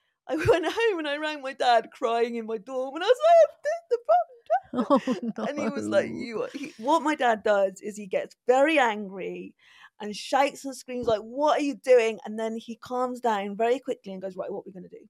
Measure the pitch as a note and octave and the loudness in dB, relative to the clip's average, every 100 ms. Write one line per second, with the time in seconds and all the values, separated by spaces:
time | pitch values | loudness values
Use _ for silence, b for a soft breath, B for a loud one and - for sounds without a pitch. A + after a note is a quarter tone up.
0 | _ _ - D#4+ D#4+ E4+ D#4 G#4 A4+ F4 | _ _ -8 -2 2 2 2 0 0 0
1 | D4+ D4 D4+ D4+ C4 C4+ B3 A#3 - - | -4 -4 -4 -6 -8 -2 2 2 0 -4
2 | A#3+ A#3 A#3+ A#3 A3 A3+ G3 C4 C4+ C#4+ | -2 0 -2 -4 -6 -8 -6 -6 -6 -2
3 | F#4+ C5 D#5 E5+ D#5 - D5 E5+ E5+ A#4+ | 2 4 6 8 6 2 -6 -6 -4 -2
4 | - F5 E5 B4 - F5+ - B3 A#3 C4+ | 2 2 2 -10 -4 -2 -2 -4 2 2
5 | - B3 A#3 G#3+ G#3 F#3+ A3 A3 G#3+ G3 | 2 -4 -4 -6 -6 -4 -6 -4 0 0
6 | C3 A3+ A#3 G#3+ B2+ C4+ C4+ - A3+ E4 | 0 -4 -6 -6 -6 -8 -12 -8 0 0
7 | C#4+ - B3 A3 G#3+ G3+ G3 F#3+ - G3 | 0 0 0 2 2 2 2 -2 -12 -12
8 | G3+ F3+ - _ - B3+ C#4+ D#4 A#3+ G#3 | -6 -6 -6 _ 2 6 6 4 2 0
9 | G3 F#3+ F3 F3+ F#3+ - b b b - | -8 -10 -10 -10 -14 -18 b b b -12
10 | G#3 G3+ - C4+ C#4 - C4+ B3+ - B3 | -10 -10 0 2 2 -2 -12 -12 -10 -4
11 | A#3 G#3+ A3 B3 D4+ C#4 C#4+ A3 - B3 | 0 -2 -2 0 2 2 0 -2 6 6
12 | A3+ A3 - G#3+ A3 A3+ A3+ A3 - B3 | 6 0 -8 -6 -4 -6 -10 -14 -6 -4
13 | B3+ B3 A#3+ G#3 G3+ G3+ A#3 C4 C4+ A#3+ | -4 -2 0 0 -2 -2 0 0 -2 -8
14 | G3 F#3+ F#3+ F#3 - G3 - F#3 F3+ - | -10 -10 -10 -8 -8 -10 -12 -18 -18 -20